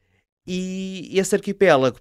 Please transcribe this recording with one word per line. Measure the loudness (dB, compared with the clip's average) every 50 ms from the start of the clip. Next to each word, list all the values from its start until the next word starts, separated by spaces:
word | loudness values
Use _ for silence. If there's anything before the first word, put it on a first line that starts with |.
| _ _ _ _ _ _ _ _ _ -8
E | -6 -6 -6 -6 -8 -8 -8 -10 -10 -12 -12 -6 -4 -2
esse | 0 0 -2
arquipélago, | -2 -2 -4 -2 2 4 4 6 6 4 2 0 -2